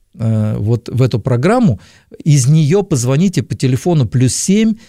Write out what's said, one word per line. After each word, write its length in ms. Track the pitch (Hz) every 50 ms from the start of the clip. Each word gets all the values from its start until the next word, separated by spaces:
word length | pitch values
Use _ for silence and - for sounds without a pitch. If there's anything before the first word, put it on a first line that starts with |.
| _ _ _ -
э, 380 | 117 113 110 107 107 107 110 120
вот 320 | 107 104 120 117 - -
в 140 | - 120 131
эту 160 | 127 - 113
программу, 600 | - - 120 117 131 180 226 254 240 180 107 - - - - _ _ _ - - -
из 240 | 165 147 147 120 123
нее 340 | 151 160 160 135 170 202
позвоните 640 | 196 202 165 127 113 123 135 143 180 202 190 196 196
по 100 | - -
телефону 540 | - - 131 131 120 - 175 175 156 127 101
плюс 260 | - 127 127 123 -
семь 420 | - - - 190 214 220 220 214 214 -